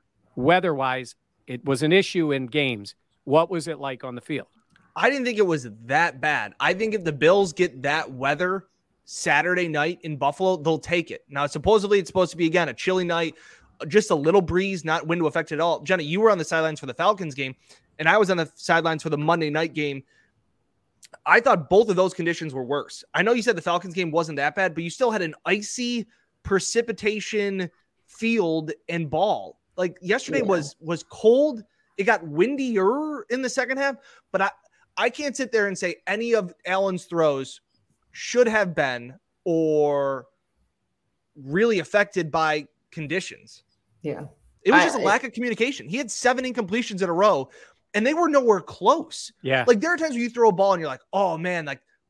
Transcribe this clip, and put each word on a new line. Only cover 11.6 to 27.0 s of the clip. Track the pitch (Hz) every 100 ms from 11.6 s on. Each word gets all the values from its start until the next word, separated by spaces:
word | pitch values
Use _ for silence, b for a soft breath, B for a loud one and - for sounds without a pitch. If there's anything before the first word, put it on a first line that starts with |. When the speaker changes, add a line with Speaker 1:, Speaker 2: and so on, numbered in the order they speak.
| 180 214 196 202
Speaker 2:
it's | 165
supposed | 185 180
to | 165
be, |
again, | 165 175 156
a |
chilly | 113 - 185
night, | 175 170 165 - b b b - 151
just | 202 214
a |
little | 160 156 196
breeze, | 160 180 196 185
not | 156 160 156
window | 175 156
affected | 165 156
at | 151
all. | 170 156
Jenna, | 143 185
you | 147 180
were | 220
on | 190
the |
sidelines | 151 165 160 151
for | 135
the |
Falcons | 120 180 202 165
game, | 131 131 - b b b -
and | 156
I | 208
was | 190
on | 175
the | 160
sidelines | - - 165 160 156
for | 160
the | 147
Monday | 151 170 156
night | 151 165
game. | 143 147 139 - _ _ _ _ _ _ _ _ _ - -
I | 147 202
thought | 254 185 139
both | 196 226
of | 180
those | 185
conditions | - 165 160 160
were | 131
worse. | 120 143 - - -
I | 156
know | 202
you | 240
said | 208 180
the |
Falcons | 180 175 180
game | 170 170
wasn't | 156 165 143
that | 143
bad, | 151 185
but | 165
you | 170
still | - 247
had | 214
an | 165 - 165
icy | 202 208 - 240 240 - _ _ _
precipitation | - 190 - - 233 196